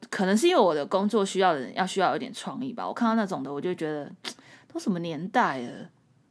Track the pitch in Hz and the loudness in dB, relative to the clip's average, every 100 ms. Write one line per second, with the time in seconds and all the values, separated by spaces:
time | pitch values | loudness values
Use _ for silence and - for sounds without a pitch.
0 | - - 185 214 349 359 190 151 143 190 | -8 0 4 6 6 6 4 4 0 0
1 | 202 220 196 185 190 151 117 - 185 190 | 2 2 2 2 2 2 -2 -2 -2 2
2 | 175 147 - - - 147 139 - 92 - | 2 2 -4 -10 -10 -8 -8 -6 -6 0
3 | 233 226 196 156 135 143 180 180 156 151 | 2 2 0 -4 -6 -4 -4 -4 -4 -6
4 | 143 - - - - - _ 330 254 175 | -8 -12 -14 -14 -18 -20 _ -6 -2 -2
5 | 170 160 180 247 190 135 123 - - _ | -2 -6 -2 2 2 0 -8 -12 -16 _
6 | _ _ _ | _ _ _